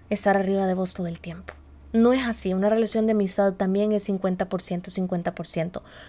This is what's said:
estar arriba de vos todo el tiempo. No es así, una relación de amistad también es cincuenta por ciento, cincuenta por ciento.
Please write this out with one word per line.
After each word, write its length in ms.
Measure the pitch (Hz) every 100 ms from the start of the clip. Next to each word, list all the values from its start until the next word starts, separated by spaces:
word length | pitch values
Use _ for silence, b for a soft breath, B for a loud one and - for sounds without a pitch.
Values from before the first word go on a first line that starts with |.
| b
estar 260 | 208 202 196
arriba 300 | 190 196 190
de 80 |
vos 220 | 185 185 -
todo 100 | 175
el 160 | 170
tiempo. 320 | 175 170 - - - - -
No 180 | 226 233
es 140 | 262 247
así, 280 | 220 190
una 160 | 185 202
relación 360 | 220 220 226 220
de 60 |
amistad 420 | 214 196 - 196
también 380 | 190 190 196 214
es 100 | 208
cincuenta 460 | 208 190 190 185 185
por 140 | 185
ciento, 260 | - 175 180
cincuenta 460 | 190 185 175 175 185
por 100 | 165
ciento. 380 | 170 165 - B B